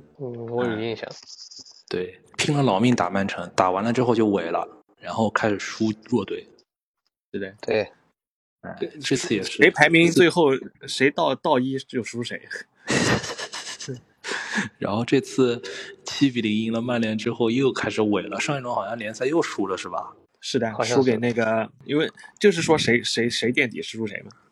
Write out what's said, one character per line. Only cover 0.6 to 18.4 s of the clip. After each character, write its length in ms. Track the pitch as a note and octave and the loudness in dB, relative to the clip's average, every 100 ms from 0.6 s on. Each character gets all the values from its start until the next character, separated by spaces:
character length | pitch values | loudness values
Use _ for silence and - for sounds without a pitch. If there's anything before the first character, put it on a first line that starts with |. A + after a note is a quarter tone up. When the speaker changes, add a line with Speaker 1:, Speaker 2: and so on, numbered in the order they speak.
| B2 | -2
Speaker 1:
有 140 | A2 | -2
印 160 | A2+ A2 | -4 -6
象。 120 | - - - - - - - - _ | -10 -14 -18 -20 -20 -20 -20 -20 _
Speaker 2:
对， 320 | F2+ F2+ - _ - | -6 -6 -10 _ -4
拼 180 | - C#3+ | 0 2
了 80 | |
老 160 | C3 F#2+ | 4 4
命 160 | A#2+ A2+ | 4 4
打 140 | F2 | 2
曼 180 | G2 G2 | 0 -2
城， 240 | - F2+ - | -4 -4 2
打 140 | F#2 | 2
完 140 | F#2 | 2
了 100 | A2+ | 0
之 100 | A#2+ | 2
后 120 | A#2+ A2+ | 2 4
就 120 | A2 | 4
萎 220 | F#2+ E2+ | 2 0
了， 180 | E2+ - - _ _ | -4 -4 -12 _ _
然 140 | F2+ | -8
后 160 | F2+ A2 | -2 0
开 200 | - A2+ | 0 0
始 100 | F#2+ | -2
输 340 | - - A2 G#2 - | -4 -4 -2 -2 -2
弱 160 | A#2+ G2 | -4 -2
队。 220 | E2 - _ _ _ _ _ _ _ _ | -8 -12 _ _ _ _ _ _ _ _
Speaker 3:
是 80 | G2 | -10
的。 140 | F#2+ G#2 | -10 -8
Speaker 1:
对。 300 | - A2 G2 - _ _ _ _ _ _ | -2 -2 -2 -8 _ _ _ _ _ _
Speaker 2:
哎， 140 | - - - D#3 | -16 -10 -10 -8
这 160 | C3 C3 | -2 -2
次 200 | - G#2 | 0 -2
也 80 | |
是。 80 | F#2 | -2
Speaker 3:
谁 180 | - D#3+ | 4 4
排 180 | - D3+ | 6 6
名 240 | E3 E3+ | 6 6
最 160 | E3 E3+ | 6 4
后， 200 | F3 D3 C3+ - - C#3 | 6 4 2 -2 -14 -10
谁 240 | - C#3 | 0 0
到， 240 | E3 D#3 C3 | 2 0 0
到 240 | E3 C3+ | 2 2
一 180 | C3 C3+ | 2 -4
就 260 | - C3 | -6 -6
输 200 | G#2 A#2 | -6 -8
谁。 180 | A#2+ F#2+ - - - _ - | -8 -10 -12 -16 -16 _ -4
Speaker 2:
<laughs> 1120 | - - - - - - - - - - B2+ - _ - - - - - - | 0 2 0 -2 -8 -10 -12 -12 -12 -10 -12 -14 _ -8 -8 -4 -4 -4 -4
然 160 | F#2+ G#2 | -4 -2
后 100 | B2 | 2
这 160 | C#3 | 2
次 400 | - - B2+ A#2+ - - - - | 2 2 2 2 -6 -12 -14 -14
七 280 | - - C#3 | -12 0 2
比 100 | A#2+ | 2
零 100 | G#2+ | 0
赢 220 | G#2+ A2+ | 0 0
了 80 | A#2 | -2
曼 180 | A#2+ A#2+ | -2 0
联 160 | A2 G#2+ | 0 -2
之 160 | A#2+ | -2
后 200 | A2+ A#2 | 0 2
又 200 | A#2+ C3+ | 2 2
开 200 | - A2+ | 0 -2
始 100 | G#2 | 0
萎 260 | G#2+ G2 - | 2 2 0
了， 120 | |
上 180 | - | -4